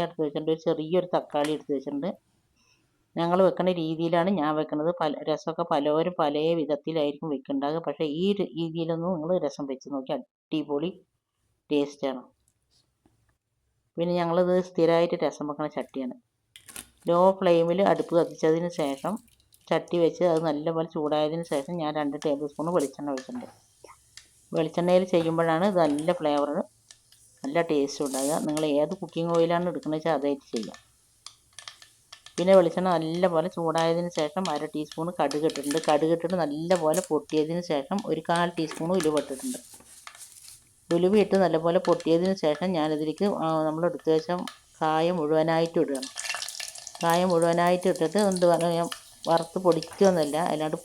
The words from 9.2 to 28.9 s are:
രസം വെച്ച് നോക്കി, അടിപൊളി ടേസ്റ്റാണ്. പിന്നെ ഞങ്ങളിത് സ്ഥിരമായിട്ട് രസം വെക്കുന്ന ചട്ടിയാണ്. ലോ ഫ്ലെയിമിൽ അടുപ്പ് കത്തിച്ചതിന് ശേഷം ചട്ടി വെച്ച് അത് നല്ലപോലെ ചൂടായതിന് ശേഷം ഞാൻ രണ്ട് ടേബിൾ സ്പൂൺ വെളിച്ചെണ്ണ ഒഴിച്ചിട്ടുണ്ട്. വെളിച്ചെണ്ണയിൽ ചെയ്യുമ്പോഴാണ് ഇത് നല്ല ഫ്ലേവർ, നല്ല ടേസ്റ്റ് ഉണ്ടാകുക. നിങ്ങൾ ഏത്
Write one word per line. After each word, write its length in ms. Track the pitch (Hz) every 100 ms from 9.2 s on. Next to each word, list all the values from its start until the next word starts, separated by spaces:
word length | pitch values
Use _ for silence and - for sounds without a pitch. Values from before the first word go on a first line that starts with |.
| 160 180 147
രസം 180 | - 139
വെച്ച് 160 | 131 131
നോക്കി, 180 | 139 131 135
അടിപൊളി 720 | - _ - 156 147 143 175 - _ _ _ _ _ _ -
ടേസ്റ്റാണ്. 520 | 147 143 - 139 127 123 _ _ _ _ _ _ _ _ _ _ _ _ _ _ _ _ -
പിന്നെ 160 | 170 175
ഞങ്ങളിത് 340 | 170 165 180 180 185
സ്ഥിരമായിട്ട് 480 | - 165 165 170 175 151
രസം 200 | - 147
വെക്കുന്ന 200 | 147 151 -
ചട്ടിയാണ്. 360 | 123 135 127 123 _ _ _ - - - - _ -
ലോ 140 | 170 185 190
ഫ്ലെയിമിൽ 400 | 185 170 170 175 196
അടുപ്പ് 220 | 160 151 170
കത്തിച്ചതിന് 520 | 160 - 160 160 175 175
ശേഷം 320 | 147 139 160 214 - _ _ _ -
ചട്ടി 280 | 165 165 170
വെച്ച് 200 | 165 160 180
അത് 80 | 160 165
നല്ലപോലെ 380 | 147 160 165 170
ചൂടായതിന് 500 | 165 147 151 151 165 170
ശേഷം 220 | 147 139 175
ഞാൻ 100 | 151 151
രണ്ട് 160 | 147 147
ടേബിൾ 240 | 156 143 147
സ്പൂൺ 160 | - 160 175
വെളിച്ചെണ്ണ 360 | 139 - 143
ഒഴിച്ചിട്ടുണ്ട്. 340 | 131 127 123 - - _ _ - - _ - - _ _ 165
വെളിച്ചെണ്ണയിൽ 480 | 160 175 175 185 190
ചെയ്യുമ്പോഴാണ് 540 | 175 165 165 165 160 202
ഇത് 100 | 180
നല്ല 300 | 156 147 160 175
ഫ്ലേവർ, 320 | 156 147 147 160 - _ - - _ _ _ _
നല്ല 160 | 135 160 165
ടേസ്റ്റ് 320 | 151 139 - 143
ഉണ്ടാകുക. 280 | 131 139 160 160
നിങ്ങൾ 180 | 151 156 143
ഏത് 120 | 151